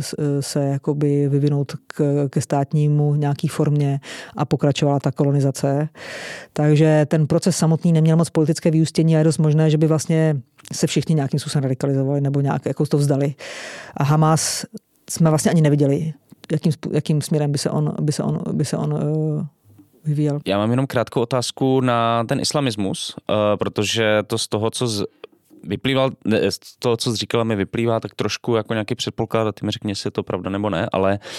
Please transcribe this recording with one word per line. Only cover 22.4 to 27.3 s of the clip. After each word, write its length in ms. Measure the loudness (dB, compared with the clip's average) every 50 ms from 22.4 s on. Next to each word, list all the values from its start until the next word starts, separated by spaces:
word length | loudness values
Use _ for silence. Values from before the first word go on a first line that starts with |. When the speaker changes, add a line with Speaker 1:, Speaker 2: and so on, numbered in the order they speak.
Speaker 2:
islamismus, 720 | -2 -2 -2 0 -2 -2 -2 -2 -4 -4 -4 -6 -10 -12 -12 -10 _ -2
eh, 260 | 0 2 2 2 2
protože 640 | 0 -2 -4 -2 -2 -2 -2 0 0 2 2 2 0 0
to 120 | -2 -4 -6
z 100 | -4 -4
toho, 220 | -2 -2 -2 -2
co 180 | -2 -2 -4 -4
z-, 160 | -2 -4 -6 -8 _ _ -20 _ _ _ _ _ -20 -18 -8
vyplýval, 460 | -8 -8 -4 -2 0 2 2 0 0 -2 _ _
ne, 260 | 0 0 2 2 0
z 80 | -2 -4 -14 -20 -16 _
toho, 180 | -2 -2 0
co 140 | 0 -2 -4
jsi 60 | -2
říkala, 280 | -4 -4 -2